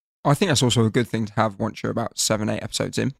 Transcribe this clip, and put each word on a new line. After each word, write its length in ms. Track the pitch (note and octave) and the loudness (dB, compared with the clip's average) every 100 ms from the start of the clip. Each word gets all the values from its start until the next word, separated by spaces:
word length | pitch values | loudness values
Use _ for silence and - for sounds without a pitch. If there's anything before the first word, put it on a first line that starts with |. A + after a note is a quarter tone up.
| _ _ | _ _
I 100 | D3 | 0
think 160 | C#3+ G3+ | 2 4
that's 120 | B2 | 4
also 220 | B2 B2 | 4 4
a 60 | A2 | 4
good 180 | B2+ A#2 | 2 0
thing 180 | A2+ A2 | -2 -4
to 60 | |
have 260 | A#2 A2 G2 | 0 -2 0
once 240 | G#2+ - | -6 -4
you're 80 | A2 | -6
about 260 | A2 A2+ - | -4 -6 -4
seven, 320 | - A2 G#2+ | -2 0 0
eight 140 | A2 | -4
episodes 340 | G#2+ - G2+ G#2+ | -6 -6 -4 -2
in, 160 | A2+ - | -4 -4